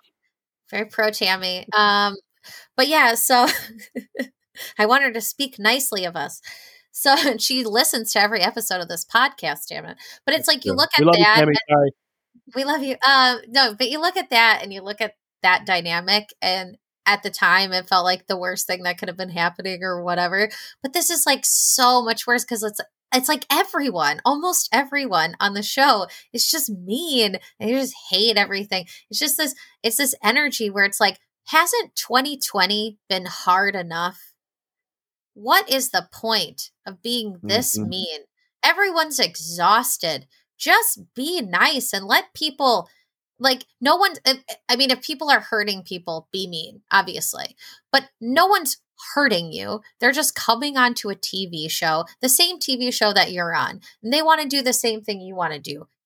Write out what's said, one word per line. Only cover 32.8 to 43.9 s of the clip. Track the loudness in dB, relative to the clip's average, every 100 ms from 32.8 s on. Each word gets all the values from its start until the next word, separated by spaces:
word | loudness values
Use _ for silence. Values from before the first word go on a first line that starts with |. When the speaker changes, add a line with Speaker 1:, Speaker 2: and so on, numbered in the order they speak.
| -4 -8 -6
Speaker 1:
been | -6
hard | -6 -6 2 4 4 -2
enough? | -4 -4 -4 -6 -20 _ _ _ _ _ _ _ _ _ _
What | -8 2 2 2
is | -2 -2
the | -4 -4
point | -8 -2 -2 -2 -8 -16 _ -20
of | -12
being | -6 -6 -6 -10
this | -4 -2 -2 -4
Speaker 2:
Mm-hmm. | -4
Speaker 1:
mean? | -6 -8 -10 -16 _ _ _
Everyone's | 0 2 0 0 -2 -2
exhausted. | -4 -4 -10 0 4 4 2 -4 -4 -6 -10 _ _ -6
Just | 2 2 2 -4 -10
be | -10 -6 -4
nice | -2 2 2 0 -4
and | -6
let | 0 0 0
people, | -8 -8 0 2 2 -2 _ _ _ _ -2
like, | 0 0 -6 -2
no | 2